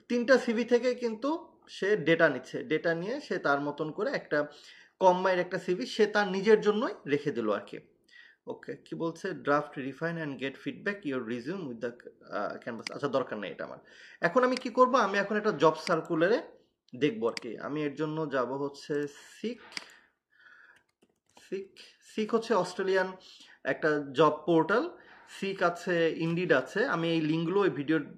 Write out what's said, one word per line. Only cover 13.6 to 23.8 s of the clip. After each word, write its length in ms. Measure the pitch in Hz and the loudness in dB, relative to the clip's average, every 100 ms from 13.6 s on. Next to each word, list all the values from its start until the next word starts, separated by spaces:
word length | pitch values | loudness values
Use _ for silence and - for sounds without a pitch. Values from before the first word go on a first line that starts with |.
আমার। 140 | 67 64 - - - - | -12 -14 -20 -20 -20 -2
এখন 240 | 170 247 | 0 4
আমি 120 | 254 254 | 2 2
কি 140 | 254 | -2
করব? 240 | 254 254 | 4 4
আমি 240 | 262 202 202 | 6 2 2
এখন 180 | 196 214 | 0 0
একটা 160 | 208 | 0
জব 240 | 156 156 156 | 4 4 4
সার্কুলারে 640 | - 160 - 170 175 262 - - _ _ _ 123 | 0 -2 0 2 4 2 -2 -16 _ _ _ 0
দেখবো 320 | 147 110 113 | 0 2 -2
আর 60 | 110 | -2
কি। 160 | 120 104 | -8 -8
আমি 240 | 107 147 | -6 -4
এর 120 | 147 | -4
জন্য 360 | 135 151 156 156 | -2 -4 -2 -2
যাব 220 | 131 120 | 0 0
হচ্ছে 560 | 139 143 143 - 147 147 | -2 -6 -8 -6 -4 -4
সিক, 520 | - - - 214 240 - - - - _ _ _ _ - - - - _ _ _ _ _ - - | -8 -20 -10 -8 -8 -12 -14 -14 -20 _ _ _ _ -20 -20 -20 -20 _ _ _ _ _ -20 -10
সিক, 280 | 196 196 - - _ - | -10 -10 -18 -20 _ -12
সিক 200 | - 214 | -6 0
হচ্ছে 200 | 226 226 | 0 2
অস্ট্রেলিয়ান 580 | 208 175 - 190 185 185 185 - - - - | 2 0 -2 0 2 0 -4 -18 -20 -20 -10
একটা 400 | - 139 | -6 0